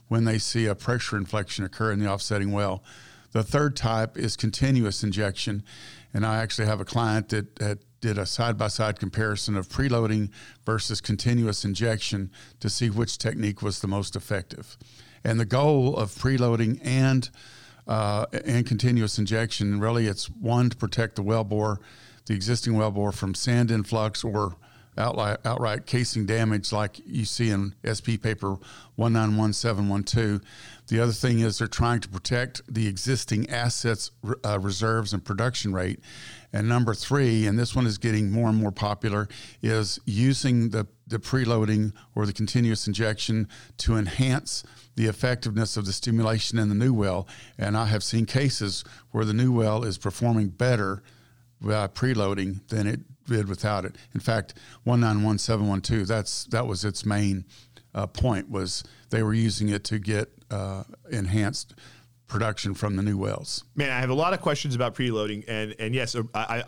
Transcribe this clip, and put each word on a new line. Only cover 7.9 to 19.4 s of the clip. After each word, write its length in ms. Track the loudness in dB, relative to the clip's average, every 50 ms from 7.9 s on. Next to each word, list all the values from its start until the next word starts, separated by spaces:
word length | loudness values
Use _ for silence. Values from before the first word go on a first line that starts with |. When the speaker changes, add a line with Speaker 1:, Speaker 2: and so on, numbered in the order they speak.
| _ -6
Speaker 1:
did 160 | -4 -2 -2 -2
a 80 | -2
side-by-side 760 | -4 -2 0 0 0 0 0 -2 -2 0 0 0 0 0 -2
comparison 560 | -4 -4 -2 0 0 0 0 -2 -2 -2 -2
of 140 | -2 -4 -4
preloading 640 | -4 -2 0 2 2 2 2 2 2 0 0 -2 -4 -10 -20 -20 -20 _ -4
versus 340 | -2 -2 -2 -2 -4 -6 -6
continuous 640 | -2 -2 -2 0 2 2 2 4 2 2 0 -2 -2
injection 640 | -4 -2 0 0 0 0 0 -2 -4 -4 -4 -4 -6 -10 -16 -20 -20 -16 -6
to 100 | -6 -4
see 200 | -2 0 0 0
which 280 | 0 0 -2 -2 -2 -4
technique 440 | -4 -4 -2 0 -2 -2 -2 -2
was 180 | -4 -4 -4 -4
the 80 | -4 -2
most 300 | -2 -2 -2 -4 -6 -10
effective. 580 | -6 -4 -4 -4 -4 -6 -14 -16 -16 -18 -20 -20 -20 -20 -20 -20 -20 -20 -16 -6 -2
And 160 | 0 2 2
the 60 | 2
goal 500 | 2 2 4 4 6 6 6 4 4 2
of 160 | 0 -2 -2
preloading 720 | -4 -2 0 2 2 4 4 4 4 4 4 2 0 -2 0
and, 460 | 0 2 4 4 6 4 4 2 0 -8 -16 -20 -20 -20 -20 -20 -20 -20 -16 -6 -2
uh, 380 | -2 0 0 2 0 0 -2 -2 -4 -6 -2
and 200 | 0 2 2 2
continuous 520 | 2 0 2 2 4 4 4 2 2 0 0
injection, 640 | 0 0 2 0